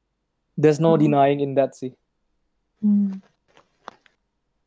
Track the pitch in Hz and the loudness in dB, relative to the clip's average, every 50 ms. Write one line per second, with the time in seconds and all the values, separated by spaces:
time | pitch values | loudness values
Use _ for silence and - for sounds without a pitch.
0 | _ _ _ _ _ _ _ _ _ _ _ - 147 151 151 139 160 165 165 156 | _ _ _ _ _ _ _ _ _ _ _ 0 0 0 0 2 2 2 2 2
1 | 151 156 143 139 139 139 143 143 143 139 135 135 135 131 - - - 127 127 _ | 2 2 2 2 2 2 2 -2 -4 -4 -2 -2 -2 -2 -4 -12 -14 -14 -14 _
2 | _ _ _ _ _ _ _ _ _ _ _ _ _ _ _ _ 208 208 208 202 | _ _ _ _ _ _ _ _ _ _ _ _ _ _ _ _ -2 0 0 0
3 | 202 196 190 190 - _ _ _ _ _ _ _ _ _ _ _ _ - - _ | 0 -2 -6 -12 -18 _ _ _ _ _ _ _ _ _ _ _ _ -20 -20 _
4 | _ _ _ _ _ _ _ _ _ _ _ _ _ | _ _ _ _ _ _ _ _ _ _ _ _ _